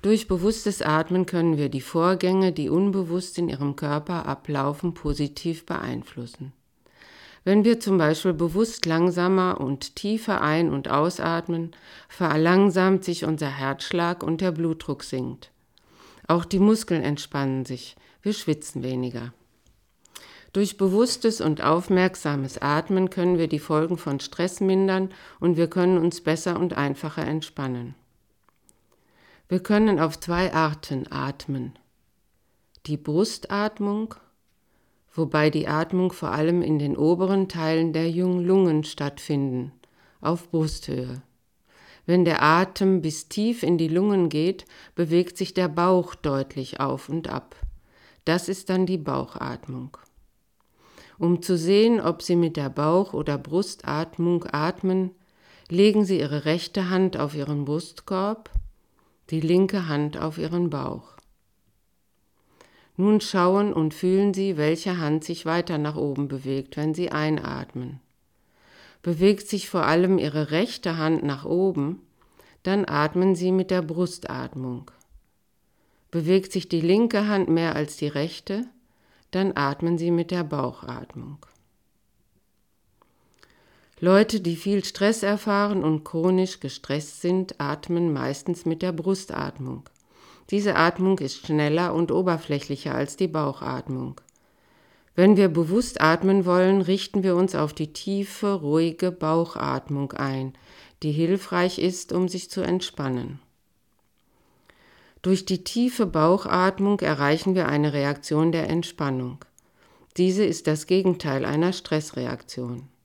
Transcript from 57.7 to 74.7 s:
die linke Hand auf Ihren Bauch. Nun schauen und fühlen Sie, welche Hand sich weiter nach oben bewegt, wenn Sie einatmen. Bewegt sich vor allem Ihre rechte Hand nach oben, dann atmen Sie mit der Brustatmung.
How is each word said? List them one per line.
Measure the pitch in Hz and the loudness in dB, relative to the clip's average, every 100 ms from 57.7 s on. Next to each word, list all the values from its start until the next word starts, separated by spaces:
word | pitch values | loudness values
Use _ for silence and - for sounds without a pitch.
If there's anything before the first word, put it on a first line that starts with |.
| 151 175 - - 190 196 220 - - - _ _ _ _ _ _ | -4 -4 -18 -6 -2 -2 -4 -4 -6 -6 _ _ _ _ _ _
die | 160 | -4
linke | 160 175 190 196 165 | 2 4 4 0 -2
Hand | 147 151 151 | -2 -2 -4
auf | 160 160 | -6 -4
Ihren | 156 175 175 | -4 0 0
Bauch. | 147 135 - - - _ _ _ _ _ _ _ _ _ _ _ _ _ _ - _ _ - | -2 -6 -8 -14 -20 _ _ _ _ _ _ _ _ _ _ _ _ _ _ -20 _ _ 0
Nun | 196 214 | 2 2
schauen | 214 190 180 196 208 | 2 2 4 4 2
und | 165 156 | 0 -2
fühlen | 156 185 190 202 | 0 2 4 2
Sie, | 190 196 160 | 0 -2 0
welche | 151 160 190 180 | 0 0 -2 -2
Hand | 151 156 | 0 -2
sich | - 170 160 | -2 -8 -2
weiter | 170 170 160 | -2 -2 -2
nach | 151 156 | -2 -2
oben | 147 139 143 | -4 -2 -4
bewegt, | 139 131 135 135 - | -6 -4 -6 -6 -4
wenn | 151 | -2
Sie | 156 180 | -2 -4
einatmen. | 151 156 156 - 135 135 - 127 135 _ _ _ _ _ _ _ - - _ | -2 -2 -2 -4 -8 -10 -10 -12 -14 _ _ _ _ _ _ _ -20 -20 _
Bewegt | - 165 190 196 - | -6 4 4 4 -2
sich | 202 - | -6 -2
vor | 185 151 | 0 2
allem | 165 185 190 | 4 4 4
Ihre | 151 147 151 | 2 -2 0
rechte | 160 233 - 180 165 | 0 -2 -4 -6 -2
Hand | 156 160 | 0 2
nach | 143 139 147 | 0 -4 -2
oben, | 170 190 147 143 185 _ _ _ _ - _ | 0 0 0 -2 -4 _ _ _ _ -20 _
dann | - 202 190 | -2 0 0
atmen | 147 151 180 185 180 | 0 2 2 2 2
Sie | 180 | 2
mit | 185 185 | 2 2
der | 180 | 0
Brustatmung. | 160 165 180 - - 127 127 135 127 | -2 -2 -4 -4 -10 -8 -8 -8 -8